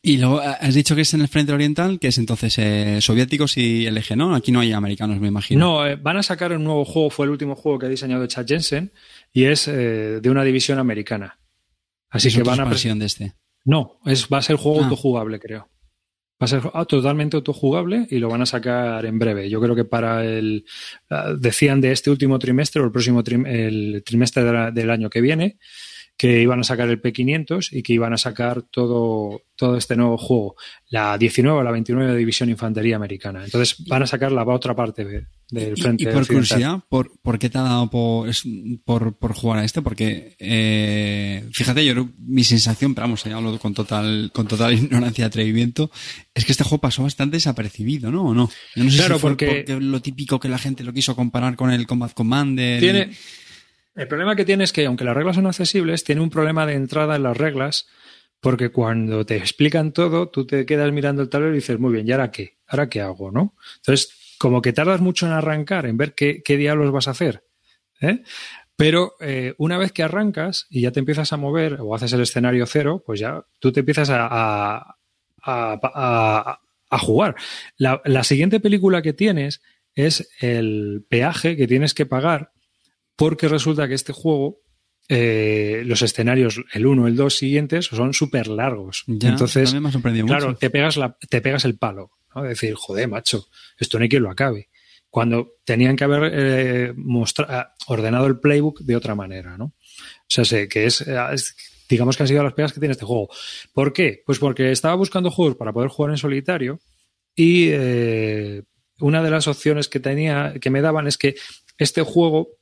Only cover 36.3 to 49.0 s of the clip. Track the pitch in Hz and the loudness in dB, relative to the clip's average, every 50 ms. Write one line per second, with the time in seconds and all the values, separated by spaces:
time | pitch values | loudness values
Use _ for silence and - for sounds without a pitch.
36.3 | 123 135 120 107 110 120 120 147 175 190 - _ - 131 131 - _ _ _ 123 | 4 2 4 4 2 2 2 2 -2 -4 -4 _ 0 0 0 -2 _ _ _ -2
37.3 | 117 104 - 120 117 131 131 127 120 120 120 107 - 120 117 117 113 113 110 113 | -2 0 -2 -2 -2 -2 0 0 0 0 0 0 0 0 0 0 0 0 -2 -2
38.3 | 120 - - 123 110 95 104 107 123 110 _ - 120 117 113 113 104 _ - 113 | -4 -4 -4 -6 -10 -8 -8 -8 -10 -8 _ -2 0 0 0 -2 -4 _ -6 -6
39.3 | 107 - - 117 113 107 107 110 - 170 147 - 110 98 113 110 98 82 76 - | -4 -2 -2 0 0 0 -2 -2 -2 -4 -4 -4 -4 -2 -2 -2 -2 -6 -10 -16
40.3 | _ _ 101 98 113 110 110 110 107 107 107 104 104 104 104 104 104 104 101 101 | _ _ -6 -2 0 0 2 2 0 0 0 0 -2 -2 -2 -2 -4 -4 -4 -6
41.3 | 98 95 107 113 113 - 120 127 123 143 156 139 123 123 127 120 - - - 120 | -6 -8 -8 -8 -6 -4 -2 0 2 2 2 2 2 0 -2 -4 -8 -14 -8 0
42.3 | 131 131 120 117 120 113 107 113 113 - 135 139 127 117 113 120 117 104 - 110 | 2 2 4 4 4 4 2 0 0 0 0 -2 -2 -2 -2 -4 -4 -4 -6 -8
43.3 | 107 113 113 113 110 110 - 104 98 - 104 - 110 104 107 107 107 107 107 98 | -8 -6 -6 -6 -6 -4 -6 -6 -4 -4 -4 -4 -2 -2 -2 -2 -2 -2 -4 -4
44.3 | _ - 113 104 113 107 117 117 120 113 127 147 127 120 120 120 110 - 117 107 | _ -4 -2 -2 0 0 2 4 4 2 2 2 2 0 0 0 -2 -2 -2 -2
45.3 | - 113 110 110 110 113 120 123 120 - 156 156 - - - - - - - _ | 0 0 0 2 2 2 0 0 0 -2 -4 -4 -4 -14 -14 -14 -16 -16 -20 _
46.3 | _ - - - 135 - 147 - - 147 - 131 - - 131 143 - - 139 143 | _ -4 0 0 0 0 2 0 0 0 0 0 0 0 -2 -2 -2 -2 -2 -2
47.3 | 147 165 - 147 123 117 107 104 - - 107 117 147 147 120 110 139 180 190 143 | 0 0 -2 -2 -2 -4 -6 -8 -6 -6 -4 -4 -4 -4 -4 -4 -2 0 0 2
48.3 | 113 120 123 110 - - - - - 117 123 135 135 147 | 2 2 2 0 -2 -10 -20 -10 -2 0 2 4 4 4